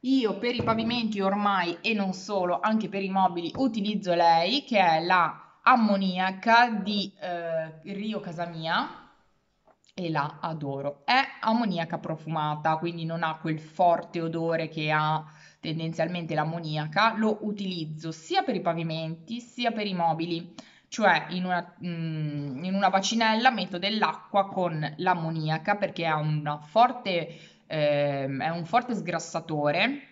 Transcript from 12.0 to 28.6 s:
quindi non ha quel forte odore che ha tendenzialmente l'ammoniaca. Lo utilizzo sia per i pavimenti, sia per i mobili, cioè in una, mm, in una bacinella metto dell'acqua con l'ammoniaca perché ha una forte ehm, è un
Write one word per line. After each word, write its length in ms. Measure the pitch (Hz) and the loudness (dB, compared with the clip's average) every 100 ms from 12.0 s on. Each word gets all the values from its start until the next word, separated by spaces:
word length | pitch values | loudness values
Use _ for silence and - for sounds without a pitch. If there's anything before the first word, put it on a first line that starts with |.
| 175 160 - 160 151 151 156 160 | -6 -8 -6 -4 -2 -2 0 0
quindi 260 | 170 170 | -2 -6
non 180 | 165 165 | -6 -2
ha 140 | 165 156 | -4 -4
quel 240 | 165 156 | -4 -4
forte 640 | - - 180 165 - 170 | -6 2 4 4 0 -6
odore 460 | 165 165 165 165 160 | -4 -2 -2 -2 -2
che 220 | 156 151 | -4 0
ha 320 | 151 156 156 156 - - _ | 2 2 0 -4 -18 -20 _
tendenzialmente 760 | 165 160 165 160 160 180 160 | -6 -4 -4 -2 -2 -2 -4
l'ammoniaca. 840 | 156 156 170 160 151 151 - 220 214 | -2 -2 -2 -4 -4 -2 2 2 2
Lo 180 | 220 214 | 0 0
utilizzo 680 | 214 208 196 180 156 156 165 | -4 -4 -6 -4 -6 -8 -10
sia 320 | 165 - 381 | -10 -2 -2
per 120 | 381 | 0
i 80 | 196 | 0
pavimenti, 760 | 185 165 165 160 160 165 - 233 | 0 -2 -2 -4 -6 -8 -10 -12
sia 280 | 240 - 240 | -10 -2 -2
per 160 | 220 208 | 0 -4
i 60 | |
mobili, 640 | 185 165 156 165 170 170 - - _ _ | 0 0 0 -2 -4 -6 -16 -20 _ _
cioè 380 | - 208 165 151 | 2 4 4 2
in 160 | 180 | -4
una, 300 | 180 180 170 - | 0 -2 -2 -10
mm, 800 | 175 170 165 156 156 147 143 131 | -8 -4 -4 -2 -4 -4 -6 -6
in 80 | 180 | -2
una 160 | 190 196 | 2 4
bacinella 640 | 190 190 226 220 220 254 | 4 2 2 4 6 4
metto 280 | 233 180 180 | 2 -4 -2
dell'acqua 680 | 196 214 175 156 - 202 196 | -2 0 0 -2 -2 0 0
con 460 | 190 180 160 151 151 | 0 -2 -2 -4 -2
l'ammoniaca 800 | 180 180 160 160 156 156 160 208 | 0 0 0 -4 -2 -2 0 0
perché 300 | 202 - 165 | -2 -2 0
ha 100 | 156 | 0
una 420 | 151 151 147 151 | 0 -2 -2 -6
forte 1000 | - 220 247 247 - 175 160 - - _ _ | -2 4 4 4 -2 -2 -2 -12 -20 _ _
ehm, 680 | 156 147 147 143 139 135 135 | 0 2 2 2 0 -4 -2
è 60 | 156 | -2
un 160 | 170 | -4